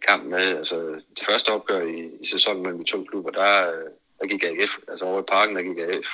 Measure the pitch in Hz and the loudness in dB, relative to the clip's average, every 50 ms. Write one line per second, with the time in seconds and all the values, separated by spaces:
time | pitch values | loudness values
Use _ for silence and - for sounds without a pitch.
0 | - 101 101 95 - - 87 90 95 95 90 78 78 78 90 82 82 80 78 78 | 2 4 4 4 2 -2 0 2 2 2 2 0 -2 -4 -4 -4 -4 -6 -8 -8
1 | - _ _ - - - 104 113 - 113 107 104 - - 101 92 85 82 82 82 | -12 _ _ -6 0 0 2 2 2 2 0 0 0 0 0 0 0 -2 -4 -6
2 | 82 82 - - - - - - - 107 101 92 90 90 87 85 82 - - 98 | -8 -10 -12 -10 -8 -6 2 2 4 4 4 0 -2 -4 -4 -4 -4 -2 -2 -2
3 | - - - 101 87 85 - 95 95 101 101 98 92 85 82 80 80 78 - _ | -4 -4 -6 -6 -6 -4 0 2 4 6 6 6 4 2 0 -4 -8 -10 -14 _
4 | _ _ _ _ 95 95 101 95 92 85 80 85 101 98 - - - - 87 87 | _ _ _ _ -6 -4 -2 -2 -2 -2 0 0 0 0 0 -6 -12 -14 -10 -6
5 | 90 92 95 98 95 - 98 98 107 107 101 92 87 90 85 85 82 85 95 85 | -4 -2 -2 -2 0 2 4 4 4 4 2 -2 -4 -4 -4 -4 -2 -2 -2 -2
6 | - - | -4 -2